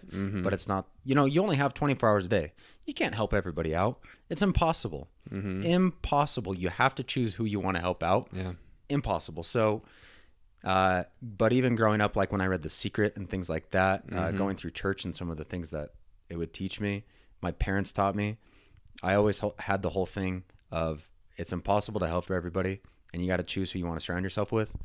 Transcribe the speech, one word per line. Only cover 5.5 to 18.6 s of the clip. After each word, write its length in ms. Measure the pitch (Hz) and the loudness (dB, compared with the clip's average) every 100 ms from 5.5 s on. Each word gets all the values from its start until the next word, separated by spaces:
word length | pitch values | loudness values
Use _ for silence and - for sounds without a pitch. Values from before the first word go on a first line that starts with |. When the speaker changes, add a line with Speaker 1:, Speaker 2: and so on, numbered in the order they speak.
| 95 | -2
Speaker 2:
Impossible. 920 | 165 180 185 - - 143 147 - 92 | 2 4 4 2 0 2 2 -2 -4
You 140 | 92 87 | -2 -2
have 260 | - 131 - | 2 2 2
to 60 | |
choose 320 | 123 131 117 | -4 -2 -2
who 120 | - 110 | 0 -2
you 140 | 101 | 0
wanna 200 | 92 90 | 0 0
help 220 | 90 90 | 0 0
out. 260 | 87 104 - | 2 2 0
Speaker 1:
Yeah. 220 | 92 92 87 - - - | -6 -6 -8 -14 -18 -4
Speaker 2:
Impossible. 520 | 143 117 87 - 80 | -2 0 -2 -4 -8
So, 400 | 82 123 110 104 - - - - - _ - _ | -2 2 2 2 -4 -20 -20 -20 -20 _ -20 _
uh, 400 | 95 95 95 92 87 - | 2 4 6 4 0 -8
but 320 | 120 101 113 | -10 0 4
even 220 | 127 127 113 | 4 4 4
growing 260 | 110 107 | 4 4
up, 120 | 104 | 2
like, 160 | 104 95 | 2 2
when 120 | 101 | 2
I 40 | 95 | 0
read 160 | 92 | 0
The 60 | 82 | -2
Secret 460 | - 101 - 104 - | -4 -2 0 0 0
and 120 | 92 | -6
things 180 | 95 87 | -4 -4
like 220 | 80 - | -4 -2
that, 340 | 95 95 95 - | 2 4 2 -2
uh, 40 | 98 85 | -2 0
Speaker 1:
Mm-hmm. 80 | 95 | 0
Speaker 2:
going 200 | 98 95 | -2 -2
through 160 | 85 | -8
church 340 | - 98 98 95 | -4 -4 -2 -4
and 100 | 78 | -6
some 140 | 87 | -6
of 80 | 78 | -6
the 60 | |
things 260 | 76 90 82 | -6 -8 -6
that 200 | 78 73 - - - - | -8 -8 -12 -20 -20 -12
it 80 | 85 | -6
would 160 | 82 | -6
teach 260 | - 95 - | -6 -8 -4
me, 260 | 104 101 - _ _ - | -4 -4 -8 _ _ -8
my 100 | 90 | -6
parents 400 | - - 98 98 | -2 0 0 0
taught 220 | - 98 101 | 0 0 0
me, 220 | 104 110 _ - | -2 -6 _ -20